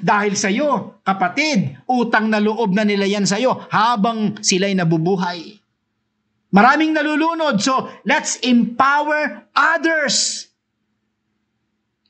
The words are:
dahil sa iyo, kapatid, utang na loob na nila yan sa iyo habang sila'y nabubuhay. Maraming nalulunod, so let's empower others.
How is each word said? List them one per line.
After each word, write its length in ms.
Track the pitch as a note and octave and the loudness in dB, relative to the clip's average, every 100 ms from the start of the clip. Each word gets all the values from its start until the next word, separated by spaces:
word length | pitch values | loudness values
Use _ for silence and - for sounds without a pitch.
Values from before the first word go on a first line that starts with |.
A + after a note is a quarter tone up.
dahil 320 | F3+ G#3 G#3 | 0 2 0
sa 160 | F#3 G3 | -2 -2
iyo, 480 | A3+ D4 A#3 - - | 0 0 -2 -6 -6
kapatid, 720 | - F#3+ F3+ C#4 D#4 A#3 C#3 - | -4 -2 -2 0 0 0 -2 -6
utang 480 | - B3+ A3+ A#3 A3 | -2 0 2 0 2
na 80 | G#3+ | 2
loob 320 | G#3+ A3 A3 | 0 0 0
na 160 | G3 G#3 | 0 0
nila 160 | G3+ | 0
yan 240 | G3 G#3 F3+ | 0 0 0
sa 80 | G3+ | 0
iyo 320 | B3+ F#3+ - | 0 -2 -2
habang 720 | B3 A3+ A#3+ A#3 A3 G#3 - | 0 2 2 0 0 -4 -2
sila'y 320 | - F#3 G3+ | -2 0 0
nabubuhay. 880 | F#3+ E3 E3 E3+ F#3+ F3+ F3 - - _ _ _ _ _ _ _ _ _ | 0 0 0 0 -2 -4 -8 -14 -20 _ _ _ _ _ _ _ _ _
Maraming 480 | F#3+ A#3+ D4 D#4+ D#4 | 4 6 4 0 0
nalulunod, 640 | D4 D4+ D#4+ E4 D4+ G3+ | 0 0 -2 0 -2 0
so 320 | C4+ B3+ - - G3 | 0 -2 -4 -8 -2
let's 320 | G3+ - - | -2 -2 -4
empower 1040 | B3 A#3+ G#3 - C4+ D4 D4 D4+ C#4+ - - | 2 2 2 0 0 0 0 -2 -4 -8 -4
others. 960 | C4 D4+ E4 E4 D#4+ C4+ - - - - _ _ _ _ _ _ _ _ _ _ _ _ _ _ _ | 0 2 2 0 -2 -2 -2 -4 -8 -14 _ _ _ _ _ _ _ _ _ _ _ _ _ _ _